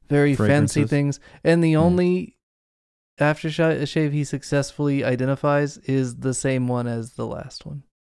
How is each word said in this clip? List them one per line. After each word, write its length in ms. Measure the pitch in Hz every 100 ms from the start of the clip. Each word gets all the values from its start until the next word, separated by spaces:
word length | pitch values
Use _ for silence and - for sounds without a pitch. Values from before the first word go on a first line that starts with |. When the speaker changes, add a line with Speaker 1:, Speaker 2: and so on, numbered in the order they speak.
| -
Speaker 1:
very 280 | 143 143 135
fancy 100 | 107 143 104 151 127
Speaker 2:
Fragrances. 40 |
Speaker 1:
things. 300 | 143 143 135 - -
And 180 | - 170
the 100 | 165
Speaker 2:
Yeah. 80 | 156
Speaker 1:
only 580 | 170 175 180 180 - - _ _ _ _ _ _ _ -
aftershave 920 | 147 151 160 156 160 143 147 160 151
he 120 | 147
successfully 800 | 139 139 - 143 139 - 147 139
identifies 760 | 117 123 131 135 147 143 143 -
is 380 | - 135 127 123
the 160 | 131
same 340 | 127 135 131 123
one 200 | 120 120
as 260 | 117 113
the 120 | - 113
last 400 | 117 127 - -
one. 180 | 143 - _